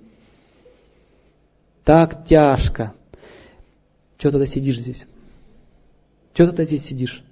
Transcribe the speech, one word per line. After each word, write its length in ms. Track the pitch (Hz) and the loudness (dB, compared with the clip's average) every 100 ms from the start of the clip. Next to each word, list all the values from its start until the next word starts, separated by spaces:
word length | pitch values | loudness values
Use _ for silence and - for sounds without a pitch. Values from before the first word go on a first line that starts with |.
| - _ _ _ _ _ 494 _ _ _ _ _ _ _ _ _ _ _ | -20 _ _ _ _ _ _ _ _ _ _ _ _ _ _ _ _ _
Так 420 | - 160 165 - - | 2 4 4 -2 2
тяжко. 680 | 160 147 135 - - 110 - _ - - - - _ _ _ _ _ _ _ | 4 4 2 -2 -4 -8 -12 _ -20 -20 -20 -20 _ _ _ _ _ _ _
Че 100 | 147 | -2
тогда 160 | 139 135 | 0 -2
сидишь 340 | - 135 120 | -2 -4 -4
здесь? 280 | 123 123 - - - - - - _ _ _ _ _ _ _ - | -8 -14 -18 -20 -20 -20 -20 -20 _ _ _ _ _ _ _ 0
Че 100 | 170 | 0
ты 60 | |
тогда 140 | 170 156 | 2 -6
здесь 200 | 143 - | -6 -8
сидишь? 380 | 131 123 - - | -10 -10 -10 -20